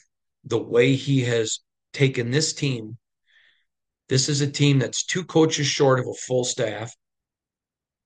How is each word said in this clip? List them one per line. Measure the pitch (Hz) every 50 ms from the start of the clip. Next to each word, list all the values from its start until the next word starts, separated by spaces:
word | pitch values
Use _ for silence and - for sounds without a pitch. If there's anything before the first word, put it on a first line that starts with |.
| _ _ _ _ _ _ _ _ -
The | - 120 110
way | 107 - - 120 127 135 139
he | 131 - 143 139 131 120
has | 120 120 117 113 110 - - _ _ _ _ _ _ -
taken | - 143 131 131 123 117 117
this | 127 151 156 156 -
team, | - 151 139 127 117 107 110 113 - _ _ _ _ _ _ _ _ _ _ _ _ _ _ _ _ _ _ _ _ _ -
this | 120 131 135 -
is | 147 139
a | 147 139
team | 139 - 147 143 139 135
that's | 120 - - - -
two | - - 180 175
coaches | - - 165 160 156 156 - 143
short | 135 - - 147 135 131 127
of | 123 -
a | 104
full | - - - 127 127 123
staff, | 123 - - 120 107 104 104 110 117 - _ _ _ _ _ _ _ _ _ _ _ _ _ _ _ _ _ _ _ _ _ _